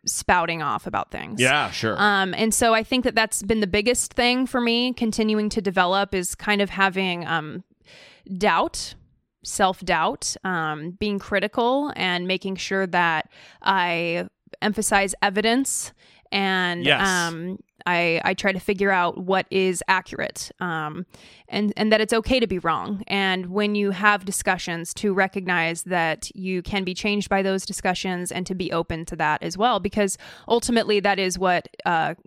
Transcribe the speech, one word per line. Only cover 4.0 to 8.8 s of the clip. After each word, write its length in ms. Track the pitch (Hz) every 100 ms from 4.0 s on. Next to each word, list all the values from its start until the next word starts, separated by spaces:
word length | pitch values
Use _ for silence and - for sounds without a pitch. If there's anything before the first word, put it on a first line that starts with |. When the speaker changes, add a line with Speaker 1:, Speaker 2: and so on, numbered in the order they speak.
| -
Speaker 1:
thing 340 | - 247 247 254
for 140 | 254
me 320 | 233 233 247
continuing 560 | 240 226 208 220 214 208
to 120 | 220
develop, 540 | 196 185 180 190 196 190
is 200 | 180 -
kind 260 | - 202
of 80 | 196
having, 580 | 196 196 185 190 175 165
um, 380 | 160 156 175 - _ _ - - - - 185
doubt, 580 | 202 165 294 -